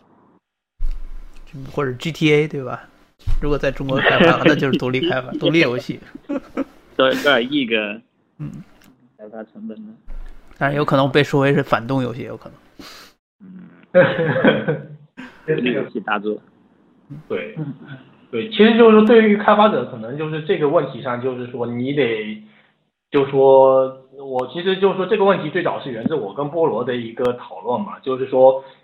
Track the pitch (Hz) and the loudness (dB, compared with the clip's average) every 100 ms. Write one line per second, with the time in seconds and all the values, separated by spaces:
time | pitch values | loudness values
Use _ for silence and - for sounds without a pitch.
0 | _ _ _ _ _ _ _ - - - | _ _ _ _ _ _ _ -2 -2 -2
1 | - - - - - 135 131 151 135 123 | -8 -12 -14 -18 -18 -16 -10 -6 -6 -4
2 | 165 147 156 147 151 143 123 127 - _ | -6 0 2 2 0 -6 -10 -12 -16 _
3 | _ _ - - 147 135 139 - 135 135 | _ _ 0 2 2 0 -2 -4 -4 0
4 | - 131 170 - 170 151 139 135 127 131 | 2 4 4 4 2 2 0 -2 -2 -2
5 | 165 131 127 151 - 165 135 127 - - | -2 -4 -6 -4 0 2 0 -2 -8 -14
6 | - - - 285 - - - _ _ - | -14 -18 -10 -10 -8 -10 -10 _ _ -2
7 | 131 131 143 127 123 147 120 110 104 110 | 0 2 2 2 0 -4 -2 -4 -4 -10
8 | _ _ _ - 147 147 - _ _ _ | _ _ _ -16 -14 -14 -20 _ _ _
9 | _ _ 107 110 110 107 110 110 107 113 | _ _ -18 -16 -16 -14 -14 -14 -18 -20
10 | - - - - - - 139 143 147 139 | -14 -14 -14 -18 -16 -6 -4 -2 0 2
11 | 139 151 139 143 135 143 135 110 117 135 | 2 2 2 2 2 0 0 -2 -2 -2
12 | 123 117 113 113 120 - _ - - - | -4 -8 -12 -14 -18 -20 _ -20 -20 -20
13 | - _ _ _ - - - - _ 180 | -20 _ _ _ -20 -20 -20 -20 _ 4
14 | - - 156 - - - - 147 - - | 4 2 -2 2 2 2 -2 -6 -8 -20
15 | _ - - - - 117 123 107 - 117 | _ -20 -20 -12 -6 -2 -2 -2 -4 -8
16 | 104 104 104 107 _ _ _ _ _ _ | -4 -4 -4 -8 _ _ _ _ _ _
17 | - 147 - 147 - 160 143 - - - | -20 -18 -10 -8 -8 -10 -12 -12 -18 -20
18 | - _ - 113 107 - 226 226 226 214 | -20 _ -10 -8 -4 4 4 6 8 8
19 | 214 226 214 208 - 208 214 147 120 117 | 8 6 6 4 4 4 4 2 -6 -10
20 | 113 147 156 156 156 175 147 165 139 117 | -10 -8 -6 -6 -4 -2 2 0 0 -6
21 | 127 120 131 123 123 123 120 120 131 143 | -8 -6 -6 -8 -10 -8 -6 -4 -4 -2
22 | 120 110 107 107 - _ _ _ _ _ | -2 -2 -8 -12 -16 _ _ _ _ _
23 | _ 143 135 139 135 135 135 131 131 131 | _ 0 2 4 8 8 8 6 2 -4
24 | _ 139 139 127 127 170 185 190 196 175 | _ -18 -8 -6 -6 -4 -4 0 0 0
25 | 185 208 196 170 151 175 156 - 143 113 | -2 0 2 0 -2 -4 -4 -6 -8 -6
26 | 117 151 98 - 147 165 156 107 123 123 | -4 -4 -6 -8 -6 -2 0 0 -4 -6
27 | 113 110 123 120 - - 117 117 101 - | -6 -4 -4 -4 -10 -12 -6 -4 -6 -8
28 | 135 131 127 127 131 131 - - | -6 -6 0 6 6 6 -4 -20